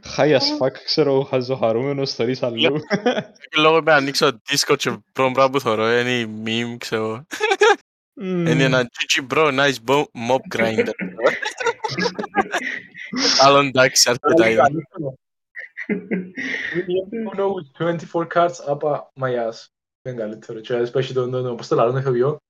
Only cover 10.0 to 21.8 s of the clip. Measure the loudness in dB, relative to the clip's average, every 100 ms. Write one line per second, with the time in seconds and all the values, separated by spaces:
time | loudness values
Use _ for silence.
10 | 0 -6 0 0 0 -2 0 0 -2 -2
11 | -8 0 0 0 -8 -4 -4 -4 -8 -4
12 | -4 -4 -6 -4 -2 -4 -6 -10 -14 -20
13 | -10 -2 0 4 6 6 4 2 4 4
14 | 2 2 2 4 6 4 2 2 -10 -10
15 | -10 -10 _ _ _ -20 -20 -16 -6 -6
16 | -4 -6 -6 -12 -10 -8 -6 -6 -4 -4
17 | -4 -8 -8 -4 -2 -4 -10 _ -4 -4
18 | -4 -4 -2 2 0 0 -6 -2 -2 -4
19 | -6 -6 -4 -2 -4 -6 -20 _ _ _
20 | -12 -8 -8 -10 -12 -14 -6 -2 0 -2
21 | -2 -2 -2 -2 -4 -6 -2 2